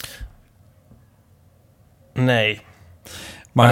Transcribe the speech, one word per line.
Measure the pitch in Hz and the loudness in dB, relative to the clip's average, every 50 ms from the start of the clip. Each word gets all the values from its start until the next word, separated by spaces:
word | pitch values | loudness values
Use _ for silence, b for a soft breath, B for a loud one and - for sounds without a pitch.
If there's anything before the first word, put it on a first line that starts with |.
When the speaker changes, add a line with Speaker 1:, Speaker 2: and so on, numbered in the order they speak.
| B B B B B B B B B _ _ _ _ _ _ _ _ _ - - _ _ _ _ _ _ _ _ _ _ _ _ _ _ _ _ _ _ _ _ _ _ _ | B B B B B B B B B _ _ _ _ _ _ _ _ _ -20 -20 _ _ _ _ _ _ _ _ _ _ _ _ _ _ _ _ _ _ _ _ _ _ _
Speaker 1:
Nee. | 131 127 127 123 113 107 107 104 | -2 0 0 2 2 0 0 -2
Speaker 2:
Maar | 101 - - - _ - - - _ _ - - - - - - - - - _ 123 117 | -6 -10 -20 -20 _ -20 -20 -20 _ _ -20 -20 -20 -20 -20 -20 -20 -20 -4 _ 4 6
Speaker 1:
Maar | 120 | 6